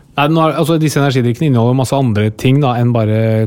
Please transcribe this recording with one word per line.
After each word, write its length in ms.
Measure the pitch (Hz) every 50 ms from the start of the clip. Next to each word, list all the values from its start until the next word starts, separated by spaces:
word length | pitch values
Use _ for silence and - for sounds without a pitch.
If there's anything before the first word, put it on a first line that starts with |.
| - _ -
Nei, 100 | - 143 147
nå 120 | 160 165 160 160
er, 80 | 143
altså, 220 | 151 160 135 165 160
disse 160 | 156 147 -
energidrikkene 540 | 151 139 143 123 131 120 120 117 - 165 151
inneholder 240 | 131 117 113 120 127
masse 160 | 135 127 - 143
andre 380 | 139 139 120 104 104 107 110
ting 280 | 107 - - 127 131 143
da, 140 | 147 127 120
enn 180 | 120 120 123
bare 540 | 120 117 110 107 107 110 113 110 110 110 110